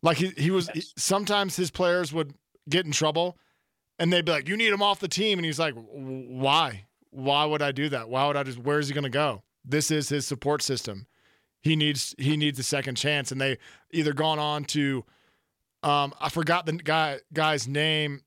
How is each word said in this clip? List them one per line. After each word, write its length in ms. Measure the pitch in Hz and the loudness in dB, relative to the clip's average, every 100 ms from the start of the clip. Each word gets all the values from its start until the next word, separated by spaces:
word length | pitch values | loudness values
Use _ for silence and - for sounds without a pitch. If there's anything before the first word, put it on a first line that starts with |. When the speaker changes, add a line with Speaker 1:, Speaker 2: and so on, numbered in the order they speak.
Speaker 1:
Like, 140 | 160 156 | 2 2
he, 120 | 180 185 | 0 0
he 140 | 151 | 2
was, 160 | 190 170 | 2 0
he, 100 | 127 | -6
Speaker 2:
Yes. 140 | - - | -10 -6
Speaker 1:
sometimes 580 | - 196 208 208 196 170 | 0 0 2 0 0 -2
his 160 | 175 | -4
players 420 | - 180 175 165 | 0 2 2 0
would 200 | 156 151 - _ _ - | -4 -6 -8 _ _ -2
get 160 | 160 170 | 0 0
in 60 | |
trouble, 460 | 143 156 156 175 175 _ _ _ _ _ _ | 0 2 2 0 -2 _ _ _ _ _ _
and 140 | 170 | 2
they'd 120 | 180 170 | 4 4
be 60 | |
like, 160 | 151 139 | 0 0
"You 80 | 208 | 0
need 140 | 226 | 2
him 100 | 202 | 2
off 160 | 202 196 | 2 0
the 80 | 175 | -2
team." 320 | - 214 190 | 0 0 0
And 60 | 165 | -2
he's 140 | 143 | 0
like, 140 | 160 117 | -2 -2
"W-, 500 | 110 131 131 131 123 | -14 -14 -10 -10 -10
why? 560 | 127 135 147 151 104 101 _ _ | -2 4 4 2 -2 -16 _ _
Why 360 | - 131 143 151 | -4 2 4 4
would 160 | 151 | 2
I 100 | 143 | 0
do 180 | 131 147 | 0 -2
that? 200 | 135 113 | -2 -2
Why 180 | 127 143 | 0 2
would 80 | 143 | 2
I 80 | |
just, 160 | 135 120 | -2 -4
where 200 | 123 147 | 0 0
is 80 | 139 | 0
he 60 | |
gonna 160 | 139 139 | -2 -2
go? 340 | 127 151 101 _ _ - | 0 0 -2 _ _ -2
This 240 | 143 147 | 0 2
is 180 | 156 135 | 0 0
his 180 | 147 - | -2 -4
support 340 | 131 139 147 | -4 -2 0
system. 460 | - 127 - 98 104 _ _ _ _ _ | 0 -4 -6 -10 -14 _ _ _ _ _
He 140 | 151 156 | 0 2
needs, 380 | 151 143 - - | 2 0 -4 -2
he 180 | 135 151 | 0 2
needs 220 | 151 135 | 0 -2
a 40 | |
second 320 | 127 143 135 123 | -2 -2 -2 -2
chance." 360 | 147 147 131 | 0 0 -2
And 100 | 131 | -2
they 160 | 135 131 - - _ | -2 -2 -8 -20 _
either 220 | 160 151 | 0 0
gone 240 | 139 156 156 | 2 0 2
on 260 | 151 147 143 | -2 -4 -4
to, 380 | 151 143 135 - _ _ _ _ _ _ _ | 0 0 -2 -6 _ _ _ _ _ _ _
um, 300 | - 147 143 - | 0 2 0 -4
I 100 | 151 | -6
forgot 360 | 160 165 175 160 | -2 2 2 2
the 60 | |
guy, 460 | 165 - 156 156 139 _ | -4 0 2 2 -2 _
guy's 340 | 156 156 151 117 | 0 2 2 -2
name. 540 | 143 156 156 151 143 | 0 0 0 -2 -6